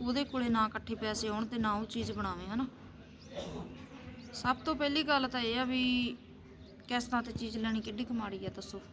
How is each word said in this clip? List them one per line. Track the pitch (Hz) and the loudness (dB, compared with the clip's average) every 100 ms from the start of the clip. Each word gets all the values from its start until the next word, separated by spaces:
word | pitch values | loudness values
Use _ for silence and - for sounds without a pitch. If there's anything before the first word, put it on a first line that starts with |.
ਉਹਦੇ | 240 254 | 0 2
ਕੋਲੇ | 277 262 240 | 2 2 4
ਨਾ | 226 214 | 4 4
ਇਕੱਠੇ | 220 - 220 | 0 -4 -2
ਪੈਸੇ | 220 214 220 | 0 0 0
ਆਉਣ | 214 220 | 0 0
ਤੇ | 240 | 2
ਨਾ | 220 | 2
ਉਹ | 208 220 | 2 0
ਚੀਜ਼ | 233 220 | -2 -2
ਬਣਾਵੇ, | 214 196 180 185 | -2 -2 -2 -2
ਹੈ | 226 | 0
ਨਾ। | 262 - - - - - - - - - - - - - - - - | -2 -4 -16 -16 -18 -18 -12 -8 -6 -6 -8 -10 -14 -14 -14 -14 -12
ਸਭ | - 247 254 | 0 2 4
ਤੋਂ | 320 | 4
ਪਹਿਲੀ | 302 285 294 | 2 4 4
ਗੱਲ | 302 285 254 | 6 6 4
ਤਾਂ | 254 | 2
ਇਹ | 233 233 | 2 4
ਆ | |
ਵੀ | 254 254 254 247 240 - - - - - - - - | 4 4 4 4 2 -2 -10 -16 -16 -16 -16 -14 -2
ਕਿਸ਼ਤਾਂ | 247 240 247 | -2 2 0
'ਤੇ | 233 | 0
ਚੀਜ਼ | 220 226 220 | -2 -2 0
ਲੈਣੀ | 226 220 | 0 0
ਕਿੱਡੀ | 220 208 | -2 -4
ਕੁ | 240 | -2
ਮਾੜੀ | 233 208 196 190 | -2 -2 -4 -6
ਆ, | |
ਦੱਸੋ? | 196 - 196 - | -6 -8 -10 -12